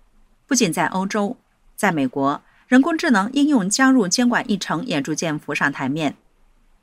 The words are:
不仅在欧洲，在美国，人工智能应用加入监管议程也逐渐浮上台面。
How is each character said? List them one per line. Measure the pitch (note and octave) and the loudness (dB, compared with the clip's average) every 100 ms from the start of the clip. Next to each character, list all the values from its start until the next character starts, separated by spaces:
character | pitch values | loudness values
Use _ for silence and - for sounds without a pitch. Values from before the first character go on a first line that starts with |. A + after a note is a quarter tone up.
| _ _ _ _ | _ _ _ _
不 | - C4+ | -4 0
仅 | F#3+ | 0
在 | D#3+ D#3+ | 0 -2
欧 | F#3+ G3 | -2 -4
洲， | G#3+ G3+ - _ _ _ - | -4 -4 -6 _ _ _ -4
在 | G3+ | -2
美 | E3 | 0
国， | C3 - C#3 D3 _ _ - | -2 -2 -2 -2 _ _ 2
人 | B3+ | 4
工 | D4+ E4 | 4 2
智 | E4+ | 2
能 | A3 G3+ | 2 2
应 | C#4 C#4+ | 0 2
用 | C#4 F#3 | 2 2
加 | - C4 | 2 4
入 | C4 F3+ | 4 2
监 | - A#3+ | 2 0
管 | A#3+ - | 0 -2
议 | G3 | -4
程 | - E3 | -4 -6
也 | - D#3+ | -4 -4
逐 | C#3 | -4
渐 | D3+ E3+ D3+ | -4 -4 -4
浮 | - | -6
上 | D3 D3 | -2 -2
台 | C#3 C3+ | -2 -4
面。 | D3+ D3 - _ _ _ _ _ _ | -2 -4 -6 _ _ _ _ _ _